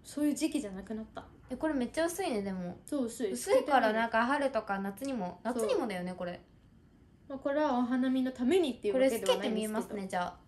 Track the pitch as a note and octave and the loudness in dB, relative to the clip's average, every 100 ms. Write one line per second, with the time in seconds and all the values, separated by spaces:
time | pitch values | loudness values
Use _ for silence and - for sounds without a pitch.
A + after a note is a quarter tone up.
0 | - - D4 C4 D4+ D4 G3+ F#3+ G3 A3 | -10 -2 0 0 -2 -2 -4 -10 -8 -8
1 | A3 - - - - B3+ D#4+ C#4 A#3+ - | -8 -14 -16 -20 -14 -4 -2 0 -2 0
2 | E4+ E4 F#4 A3 G3 F#3 F3 - - D4 | -2 -2 -2 -2 -4 -6 -8 -10 -6 -4
3 | A#3 - G#3+ A#3+ F#4 B4+ D#4 C4+ A3+ A3 | -4 -4 -4 -4 4 4 6 4 4 2
4 | A3+ A3+ A#3+ D4 C4+ A#3 - G3 G3 G3 | 2 2 2 2 0 -2 -2 -4 -4 -6
5 | C#4 B3+ F3+ E3+ A3 B3 A3 F3+ A#3+ F3+ | -6 -4 -6 -6 -4 -2 0 0 0 -4
6 | F3+ F3+ F3+ F3+ - - - - - - | -6 -6 -8 -8 -16 -20 -20 -20 -20 -20
7 | - - - C4+ C#4+ C#4+ D4+ B3 B3 B3+ | -20 -20 -14 -6 -2 2 2 2 2 2
8 | C4 C4 B3+ B3+ B3 F#4 D#4 A3+ G#3 B3+ | 2 2 0 0 4 4 4 0 0 4
9 | C4 A3+ F#3+ G3 G#3+ A3 G#3+ A3 - G#3 | 4 4 2 2 2 -2 0 -2 -4 -6
10 | F#3+ F3+ F3+ - | -4 -2 -4 -8